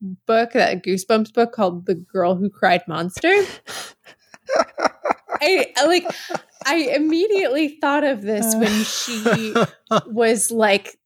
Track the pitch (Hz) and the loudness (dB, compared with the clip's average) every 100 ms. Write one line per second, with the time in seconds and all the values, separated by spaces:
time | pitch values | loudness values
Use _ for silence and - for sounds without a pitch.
0 | 190 185 - 226 233 233 190 185 180 185 | -12 -8 0 0 2 2 2 0 -2 -4
1 | - 220 214 - 233 233 190 175 180 175 | 0 0 2 0 0 0 -2 -2 -4 -4
2 | 180 190 175 185 196 - 190 180 - 160 | -4 0 0 0 -2 0 2 2 0 -6
3 | 175 - 330 403 370 - - - - - | -6 -2 2 2 0 -6 -16 -14 -16 -20
4 | - - _ - - 523 - - - - | -20 -20 _ -20 -4 -2 -2 -4 -4 -4
5 | - - - - 311 370 - - 294 359 | -6 -6 -6 -2 2 2 0 0 2 2
6 | 349 - - - - _ 269 330 233 277 | -2 -10 -10 -12 -12 _ -2 0 0 0
7 | 311 330 415 392 311 277 302 294 285 285 | 0 2 2 2 2 0 -2 -2 0 2
8 | 294 240 202 214 220 220 208 214 220 - | 0 -2 -2 -2 0 2 2 0 -2 -6
9 | - 226 226 226 220 226 214 - _ 220 | -6 -2 0 0 0 0 -2 -4 _ -2
10 | - 226 226 226 - 233 214 202 - - | 0 0 2 2 0 2 2 2 -2 -16